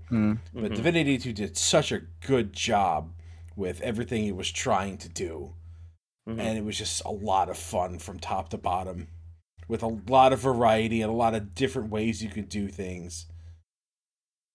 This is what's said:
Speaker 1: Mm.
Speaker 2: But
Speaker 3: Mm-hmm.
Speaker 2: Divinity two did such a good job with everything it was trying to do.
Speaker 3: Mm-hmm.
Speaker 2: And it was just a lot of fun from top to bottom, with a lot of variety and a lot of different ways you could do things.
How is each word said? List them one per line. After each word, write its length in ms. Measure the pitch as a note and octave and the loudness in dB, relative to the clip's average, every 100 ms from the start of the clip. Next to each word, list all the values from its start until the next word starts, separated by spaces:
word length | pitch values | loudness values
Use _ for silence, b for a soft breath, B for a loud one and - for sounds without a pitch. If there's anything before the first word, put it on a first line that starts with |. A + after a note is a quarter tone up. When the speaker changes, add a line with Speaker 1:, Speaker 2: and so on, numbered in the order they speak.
| - | -2
Speaker 1:
Mm. 280 | A#2 G#2+ A2+ - | 2 2 2 -4
Speaker 2:
But 120 | B2 | -6
Speaker 3:
Mm-hmm. 100 | G#2+ | -4
Speaker 2:
Divinity 440 | G#2+ C#3+ E3+ C#3+ C3 | 0 2 4 4 2
two 140 | B2+ | 0
did 240 | G#2+ G2+ - | -4 -4 -2
such 360 | - E3 C#3+ | 4 4 4
a 80 | G#2+ D#2+ - - | -2 -6 -12 2
good 260 | C3+ G#2+ | 2 2
job 600 | - - G#2 F#2+ D#2 D#2 E2+ b b b - | -2 0 4 4 2 -2 -12 b b b -6
with 240 | F#2 F2+ | -6 -4
everything 440 | B2 A2 A#2+ A#2 | -4 -4 -2 -2
it 120 | G#2+ F#2 | -2 -2
was 160 | F2+ | -4
trying 440 | - C3 G2+ G2 F2+ | -4 2 2 2 -6
to 100 | E2 | -10
do. 440 | F#2 F2 D#2+ C#2 - b b b b _ _ - | -6 -6 -6 -10 -12 b b b b _ _ -10
Speaker 3:
Mm-hmm. 100 | A2+ | -4
Speaker 2:
And 180 | A2+ A2 | -2 -2
it 80 | |
was 140 | G#2+ G2 | -2 -4
just 260 | G#2 - | -4 -4
a 60 | - | -4
lot 380 | G#2 G#2 F#2+ F2+ | -4 2 2 2
of 100 | F2+ | -2
fun 400 | - G#2 F2+ F2 | -4 -2 -2 -4
from 220 | - F2 | -10 -10
top 300 | - F#2+ F#2+ | -4 -4 -4
to 60 | - | -4
bottom, 520 | - F2+ F#2 F2 D#2+ - - - _ _ - | -2 -2 -2 -8 -12 -14 -18 -20 _ _ -6
with 160 | A2+ | -4
a 60 | A2+ A2+ F#2+ | -2 -4 4
lot 240 | C3 C3 | 8 8
of 60 | C3 | 8
variety 640 | C3 A#2+ A#2 A2 A2 A#2 | 2 4 6 6 4 2
and 80 | G#2+ | 2
a 40 | |
lot 200 | A2+ A#2 | 2 2
of 220 | A2 G#2 - | 2 -4 0
different 340 | C3+ C3 G#2+ | 0 0 -2
ways 320 | G#2+ A2+ A2 | 0 0 -2
you 60 | A2 | -4
could 200 | G#2 F#2+ | -6 -6
do 200 | G#2 G2+ | -4 -4
things. 580 | F#2+ F#2 F2+ F2 - - b b b _ _ _ _ _ _ _ _ _ | -4 -8 -6 -10 -12 -14 b b b _ _ _ _ _ _ _ _ _